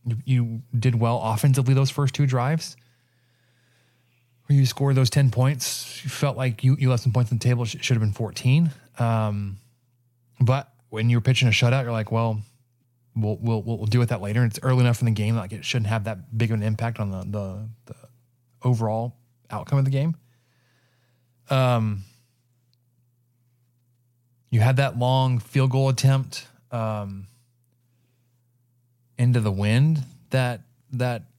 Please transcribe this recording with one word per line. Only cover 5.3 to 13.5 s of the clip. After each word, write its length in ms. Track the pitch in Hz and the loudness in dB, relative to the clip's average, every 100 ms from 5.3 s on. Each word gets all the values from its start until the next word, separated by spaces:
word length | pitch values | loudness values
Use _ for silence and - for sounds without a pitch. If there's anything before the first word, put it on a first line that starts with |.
| 123 131 139 - - - - | 2 0 0 -6 -8 -12 -12
You 60 | 131 | -10
felt 280 | - 143 131 | -4 -2 -2
like 260 | 131 110 | -4 0
you, 140 | 131 143 | 2 2
you 100 | 131 | 2
left 140 | 120 | 2
some 80 | 127 | 0
points 200 | 123 117 | 0 0
on 80 | 113 | 0
the 40 | |
table. 220 | 123 120 113 | 0 0 -2
Sh-, 120 | - | -6
should 140 | - 117 | -2 0
have 60 | |
been 120 | 107 | 0
fourteen. 580 | 101 107 - 127 147 165 - _ - | -2 -8 -2 2 4 2 -2 _ -4
Um, 580 | 117 113 107 101 101 98 _ _ _ _ _ _ _ - | -2 0 -2 -2 -6 -10 _ _ _ _ _ _ _ 0
but 320 | 120 135 - _ _ | 2 2 -4 _ _
when 200 | 110 117 | -2 2
you're 120 | 120 | 2
pitching 260 | 135 127 123 | 2 4 2
a 40 | |
shutout, 320 | - 120 135 | 4 2 2
you're 80 | 120 | 0
like, 200 | 113 107 | -4 -2
"Well, 300 | 113 113 107 104 _ _ _ _ _ _ 117 | -2 -2 -4 -10 _ _ _ _ _ _ -4
we'll, 220 | 107 104 | -2 -2
we'll, 200 | 117 | -2